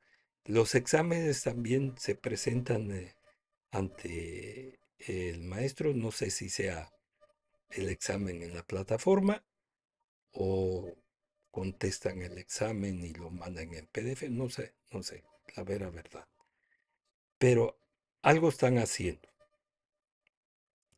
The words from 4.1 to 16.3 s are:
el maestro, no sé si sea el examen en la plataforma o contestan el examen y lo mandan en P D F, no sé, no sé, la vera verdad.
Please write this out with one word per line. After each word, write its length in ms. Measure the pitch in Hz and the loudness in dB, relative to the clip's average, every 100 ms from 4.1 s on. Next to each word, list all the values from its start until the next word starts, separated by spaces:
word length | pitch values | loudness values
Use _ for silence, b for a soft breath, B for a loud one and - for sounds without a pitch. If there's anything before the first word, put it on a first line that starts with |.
| 85 82 90 95 117 131 - _ _ | -6 -6 -10 -12 -12 -16 -18 _ _
el 420 | - 95 90 85 | -6 -4 -4 -6
maestro, 520 | 87 98 135 - 156 | -6 -4 -4 0 0
no 180 | 131 110 | 0 -2
sé 200 | - 104 | -2 -4
si 180 | - 98 | -4 -4
sea 420 | - 95 80 - _ _ _ _ _ _ _ _ | -4 -4 -4 -10 _ _ _ _ _ _ _ _
el 200 | - 95 | -6 -4
examen 540 | - - 98 98 85 | -2 -2 -2 -4 -6
en 100 | 85 87 | -8 -10
la 80 | |
plataforma 800 | - 95 95 113 - 196 196 208 - _ _ _ _ _ _ _ _ | -6 -6 -2 2 4 6 4 0 -6 _ _ _ _ _ _ _ _
o 600 | - 95 95 92 92 87 - _ _ _ _ _ | -2 0 2 0 -2 -6 -14 _ _ _ _ _
contestan 680 | 104 95 92 98 95 - 92 | -6 -6 -2 -4 -2 -6 -6
el 160 | 90 90 | -8 -10
examen 680 | - - 107 107 98 92 | -10 -4 -2 -2 -4 -4
y 100 | 85 | -8
lo 160 | 80 85 | -10 -10
mandan 420 | 87 87 85 82 | -10 -10 -10 -10
en 140 | 82 78 | -12 -10
P 160 | - | -6
D 100 | 120 | -4
F, 160 | 135 151 | -4 -4
no 200 | 120 127 | -4 -4
sé, 240 | 131 - _ _ | -6 -10 _ _
no 120 | 98 | -10
sé, 200 | - - - _ - - | -10 -14 -20 _ -16 -10
la 80 | |
vera 260 | 95 101 95 | -6 -6 -6
verdad. 380 | 82 - - - | -10 -16 -18 -20